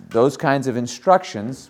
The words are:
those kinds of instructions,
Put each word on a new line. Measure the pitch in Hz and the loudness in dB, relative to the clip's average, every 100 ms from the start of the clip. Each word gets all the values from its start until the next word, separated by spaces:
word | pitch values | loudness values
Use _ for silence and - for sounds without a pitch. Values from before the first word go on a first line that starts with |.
| - | -6
those | 113 123 - | 0 2 2
kinds | 156 139 131 | 0 0 -2
of | 117 | -4
instructions, | 120 - - 185 185 107 107 131 - | -6 -4 2 2 2 -8 -8 -10 -14